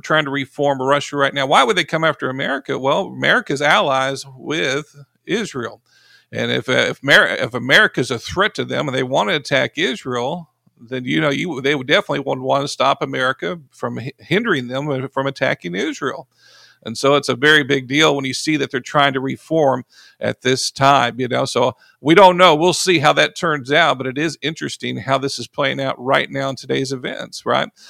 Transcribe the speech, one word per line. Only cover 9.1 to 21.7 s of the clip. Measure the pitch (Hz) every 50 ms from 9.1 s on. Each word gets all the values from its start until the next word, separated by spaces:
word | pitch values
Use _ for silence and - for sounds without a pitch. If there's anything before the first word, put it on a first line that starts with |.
| 135 151 202 208 185
attack | 151 131 - 147 131 131 123 - 143
Israel, | 147 139 127 - - 135 123 120 120 131 165 180 165 - _ _ _ _ _ _
then, | 123 113 131 127 123
you | 123 147 156
know, | 156 147
you, | 139 135 160 185 151 131
they | 127 139 147
would | 139 131
definitely | 123 151 202 - - 147 143
would | 135 139 139 131
wanna | 127 131 135 139 139 143
stop | - - 127 135 139 - 156
America | 135 135 131 127 127 131 - 175 170 180 170 143 _
from | _ - - 120 120 123
hi-, | 120 - - _
hindering | 107 - 170 202 240 233 180 139 123 120
them | 127 135 143 151 139 131 131 131
from | - 139 135 139
attacking | 131 - 135 127 139 - - 175 175
Israel. | 185 240 320 285 - 151 131 - - - - _ _ _ - - - - - _ _ _
And | - 113 -
so | - 135 143
it's | 143 135 -
a | 127
very | 120 135 151 156 151 143
big | 123 143 139 131 120
deal | 135 147 156 156 143
when | 139 135
you | 131 123
see | - - 156 156 147
that | 139 123
they're | - 127
trying | 123 - - 151 139 143 131
to | 135
reform | 131 135 131 - - - 160 160 151 135 127 127 123 - _ - - - _ _
at | - 110 117 -
this | - 127 131 131 - -
time, | - - 139 135 143 135 123 120 113 117
you | 127 120
know. | 127 127 135
So | 135 - 123 127 123